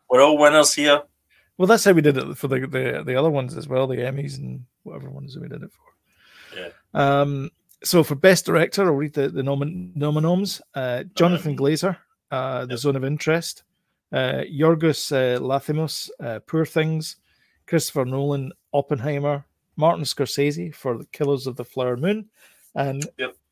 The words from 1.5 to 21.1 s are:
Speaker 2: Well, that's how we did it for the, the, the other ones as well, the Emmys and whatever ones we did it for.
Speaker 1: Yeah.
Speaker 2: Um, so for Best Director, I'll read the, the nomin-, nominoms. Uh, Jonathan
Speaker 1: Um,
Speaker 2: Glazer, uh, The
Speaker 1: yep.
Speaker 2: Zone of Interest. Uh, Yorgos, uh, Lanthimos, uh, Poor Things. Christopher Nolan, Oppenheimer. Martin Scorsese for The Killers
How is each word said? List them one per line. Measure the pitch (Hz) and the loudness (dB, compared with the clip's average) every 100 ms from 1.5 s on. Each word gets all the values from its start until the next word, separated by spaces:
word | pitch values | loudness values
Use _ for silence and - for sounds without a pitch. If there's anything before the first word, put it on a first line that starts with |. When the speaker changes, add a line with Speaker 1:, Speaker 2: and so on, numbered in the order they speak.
| - | 0
Speaker 2:
Well, | 185 | 4
that's | 226 202 | 6 6
how | |
we | 170 | 6
did | 147 135 | 4 2
it | 135 135 | -2 -6
for | 139 | -4
the, | 131 135 | -4 -2
the, | 131 131 - 131 | -4 -4 -4 -2
the | 127 | 0
other | 160 | 0
ones | 143 127 - | 0 -4 -8
as | 147 | -4
well, | 131 135 | -2 -2
the | 123 | -2
Emmys | 123 139 139 135 | -4 -6 -8 -10
and | 127 127 123 _ | -10 -12 -14 _
whatever | - 147 131 | -18 -16 -16
ones | 139 135 127 | -16 -16 -14
we | 139 | -14
did | - | -14
it | - | -16
for. | _ _ _ _ _ _ - - 92 | _ _ _ _ _ _ -20 -20 -16
Speaker 1:
Yeah. | 85 - _ | -16 -18 _
Speaker 2:
Um, | 139 139 139 143 139 135 - _ _ | 0 2 2 0 -2 -8 -14 _ _
so | - 175 | 2 2
for | 147 143 | 4 4
Best | 190 175 - | 6 6 4
Director, | 165 170 - 185 | 2 2 0 0
I'll | |
read | 139 151 | 0 -2
the, | 147 139 | -2 -2
the | 165 | -2
nomin-, | 135 139 147 180 180 143 | -2 -2 -4 -6 -10 -4
nominoms. | 147 151 160 180 196 - - 139 | 0 2 2 2 -2 -8 -12 -8
Uh, | 127 123 - - | -4 -6 -4 2
Jonathan | 175 175 156 | 2 2 -2
Speaker 1:
Um, | 131 | 0
Speaker 2:
Glazer, | 139 160 190 170 _ _ - | 0 2 -2 -4 _ _ -8
uh, | 131 131 127 127 | -6 -4 -6 -6
The | |
Speaker 1:
yep. | 120 | -4
Speaker 2:
Zone | 143 135 | -2 -2
of | 135 | -2
Interest. | 151 156 165 - - _ _ _ _ _ | -2 0 -2 -2 -12 _ _ _ _ _
Uh, | 135 131 135 - | -2 -2 -2 -4
Yorgos, | 143 160 160 160 - - | 2 2 4 2 0 -2
uh, | 139 127 123 | 0 0 0
Lanthimos, | 131 139 - 151 156 - - - | -2 -2 -2 -4 -4 -6 -12 -12
uh, | 120 110 - | -10 -10 -4
Poor | 160 156 | -2 0
Things. | 165 156 160 156 - _ _ _ _ - | 0 0 -2 -6 -14 _ _ _ _ -2
Christopher | 165 - 143 127 | -2 0 -2 -2
Nolan, | 135 143 139 131 - _ | -2 -2 -2 -6 -14 _
Oppenheimer. | 139 - 139 143 143 143 143 - _ _ - | -2 -2 -2 -4 -2 -2 -4 -8 _ _ 0
Martin | 160 170 143 | 2 2 -2
Scorsese | - 131 - 143 151 175 | -4 -2 0 -2 -2 -8
for | - 131 117 | -8 -6 -6
The | |
Killers | - | -8